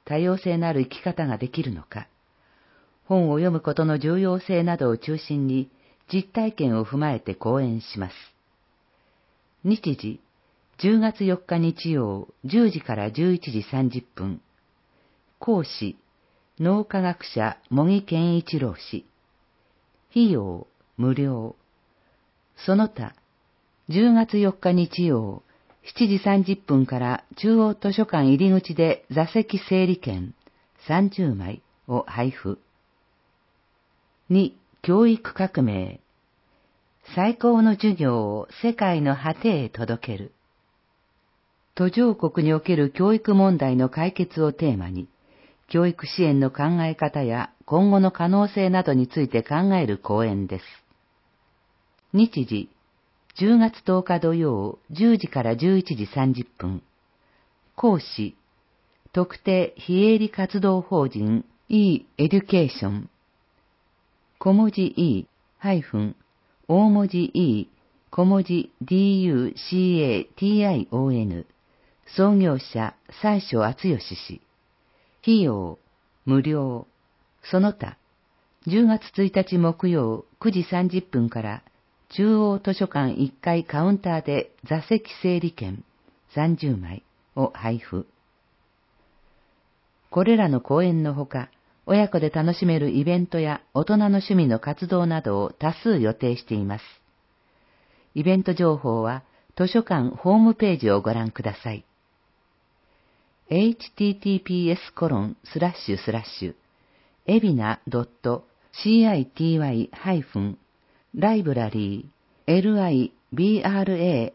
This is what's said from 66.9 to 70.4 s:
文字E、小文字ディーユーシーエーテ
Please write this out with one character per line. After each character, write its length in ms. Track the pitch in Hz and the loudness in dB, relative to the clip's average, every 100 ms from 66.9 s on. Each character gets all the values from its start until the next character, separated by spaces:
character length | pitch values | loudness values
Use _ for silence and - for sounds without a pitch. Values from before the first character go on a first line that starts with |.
文 180 | 202 202 | 4 2
字 240 | 175 170 | -2 -2
E、 340 | - 160 107 - _ _ _ _ | 0 2 0 -4 _ _ _ _
小 140 | - | 0
文 200 | 185 196 | 2 2
字 260 | 180 175 - - | 2 -2 -4 -8
デ 140 | 131 | -2
ィ 40 | 185 | 2
ー 220 | 202 190 | 2 2
ユ 120 | 180 131 123 | 2 0 -2
ー 100 | - | -6
シ 200 | - 185 | -4 0
ー 240 | 185 170 | 2 2
エ 180 | 139 101 | 0 -2
ー 40 | - | -4
テ 80 | - | -4